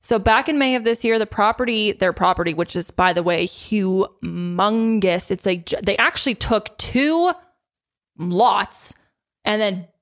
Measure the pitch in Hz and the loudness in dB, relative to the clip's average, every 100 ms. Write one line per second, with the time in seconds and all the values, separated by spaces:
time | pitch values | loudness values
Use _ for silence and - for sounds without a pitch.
0 | - 226 214 220 277 294 269 254 226 233 | 0 0 2 2 2 0 2 0 0 0
1 | 226 226 214 - 208 233 247 220 214 - | 0 0 0 0 0 2 -2 0 0 0
2 | 185 170 180 175 170 156 170 180 175 - | -2 2 0 2 -2 -2 -4 -4 -6 0
3 | 185 175 175 170 175 - - 214 185 190 | 2 2 0 0 -2 -6 -4 0 2 0
4 | - _ - 170 175 175 202 226 226 220 | 0 _ -10 -6 -6 0 0 2 2 2
5 | 185 175 - 185 202 185 170 - - 202 | 2 0 -2 -4 -2 -2 -4 -4 -2 2
6 | 262 - - 220 - 214 - - - 247 | 2 2 -4 -2 0 -2 -2 -10 -4 0
7 | 294 320 359 349 _ _ _ _ _ _ | 2 2 0 -2 _ _ _ _ _ _
8 | _ - 175 175 233 202 196 - - - | _ -10 -4 2 4 4 -2 -8 -10 -12
9 | _ _ _ _ - 214 208 185 170 _ | _ _ _ _ -4 0 0 -2 -10 _